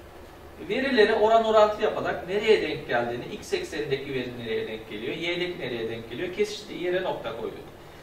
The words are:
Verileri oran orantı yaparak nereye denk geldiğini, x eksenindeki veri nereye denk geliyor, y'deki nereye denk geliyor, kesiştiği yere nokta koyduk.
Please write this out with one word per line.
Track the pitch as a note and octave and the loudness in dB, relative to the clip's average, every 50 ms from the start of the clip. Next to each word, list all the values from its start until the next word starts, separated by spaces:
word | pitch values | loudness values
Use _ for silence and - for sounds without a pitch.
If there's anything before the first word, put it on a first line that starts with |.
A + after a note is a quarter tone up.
| - - - - - - - - - - - - D#3 E3+ | -20 -20 -18 -18 -20 -18 -18 -18 -18 -18 -16 -14 -6 -2
Verileri | G#3 C4 C4 C4+ B3+ G#3+ G3+ A3 A3 | -2 0 0 4 6 6 6 6 6
oran | G#3 G#3 A3 A3+ A3+ A3 | 4 6 6 6 6 6
orantı | A3 A3 G#3+ G#3 G#3 - A3 G#3+ | 6 8 8 8 6 6 2 0
yaparak | - - - - F3+ F3 - E3 E3+ | 0 0 0 -2 -2 -2 -4 -4 -2
nereye | G3 G#3 A3+ A3 G3+ F3 | -2 2 6 6 6 6
denk | - D3+ - C#3 - - | 6 0 -4 -4 -2 -2
geldiğini, | - A#2+ A#2+ A#2+ A#2+ A#2 - | 0 0 0 0 -4 -6 -6
x | - G#3 - - - G3 | -8 -10 -10 -6 -4 -4
eksenindeki | F3+ - - D#3+ D3 D3 C#3 C3+ C3+ - C3+ C3+ | -4 -4 -4 -6 -6 -2 -2 -2 -4 -2 -4 -4
veri | B2+ B2 A#2+ A#2+ A#2+ | -4 -4 -4 -6 -8
nereye | A#2 A2 A2 A2 - A2 | -6 -4 -2 -2 -2 -4
denk | A2 G#2+ - - | -6 -10 -10 -10
geliyor, | G#2+ G#2 A#2+ D3+ E3 | -10 -6 -6 -6 -4
y'deki | E3 E3 F3 F3 F3 F3 F3 - - | -4 -4 -4 -2 -2 -2 -4 -4 -6
nereye | B2+ A#2+ A#2 A2+ A2+ A2+ | -6 -6 -4 -4 -4 -4
denk | A2+ A2 - - | -6 -8 -8 -10
geliyor, | A#2+ C#3 F3+ F3 - | -6 -6 -6 -6 0
kesiştiği | G#3 G#3 - - - - - - - F3 | 0 -2 -2 -2 -6 -12 -12 -8 -4 -2
yere | F3+ F3+ F#3 F3+ | -2 0 0 0
nokta | G3+ - - - A#2 - - | -2 -4 -4 -6 -8 -6 -6
koyduk. | - - - - - - - - - - - - | -6 -8 -8 -10 -14 -16 -18 -18 -18 -18 -18 -18